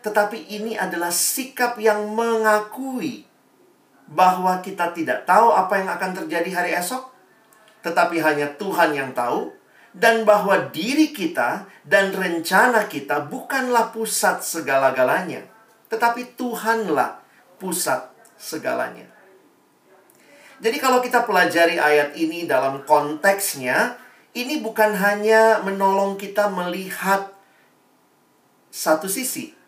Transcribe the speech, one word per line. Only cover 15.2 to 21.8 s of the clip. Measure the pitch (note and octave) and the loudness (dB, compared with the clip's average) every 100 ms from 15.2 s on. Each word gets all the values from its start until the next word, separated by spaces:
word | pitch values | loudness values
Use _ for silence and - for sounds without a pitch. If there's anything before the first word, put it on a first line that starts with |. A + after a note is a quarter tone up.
| F3+ B2+ - _ _ _ _ | -2 -10 -14 _ _ _ _
tetapi | A3 A#3 A#3+ B3 - | 0 0 0 -10 -8
Tuhanlah | B3 G3+ G#3 A3+ G3+ C#3+ A#2+ - _ _ _ _ | -6 -4 -2 -2 0 -2 -2 -6 _ _ _ _
pusat | F#3+ E3 - - - _ - _ | -8 -4 -2 -4 -6 _ -20 _
segalanya. | - - - - - - - _ _ _ _ _ _ _ _ _ _ _ _ - - - | -12 -8 -6 -4 -6 -10 -20 _ _ _ _ _ _ _ _ _ _ _ _ -20 -20 -4
Jadi, | A3 C#4+ | -4 0
kalau | C4+ B3 | 2 2
kita | B3 A#3+ - | 2 0 2
pelajari | F#3 F3 E3+ E3+ E3+ | 2 2 4 2 4